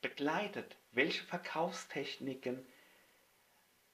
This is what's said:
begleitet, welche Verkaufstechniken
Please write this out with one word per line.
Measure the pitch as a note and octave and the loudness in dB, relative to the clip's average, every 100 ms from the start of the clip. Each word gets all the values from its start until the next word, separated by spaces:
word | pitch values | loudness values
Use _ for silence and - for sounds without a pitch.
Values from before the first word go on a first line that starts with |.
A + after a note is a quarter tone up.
begleitet, | - - C#3+ E3 G#3 - - - - | -2 2 2 4 0 -2 -8 -12 -4
welche | A#2 D#3 - | 4 4 4
Verkaufstechniken | - C3 - D#3 F3 - - D3+ C#3 - C3+ B2+ B2+ B2+ C3 - - - - - - _ _ - _ _ _ | -2 -4 -2 0 0 0 -6 -4 -4 -4 -4 -2 -2 -4 -6 -20 -20 -20 -20 -20 -20 _ _ -20 _ _ _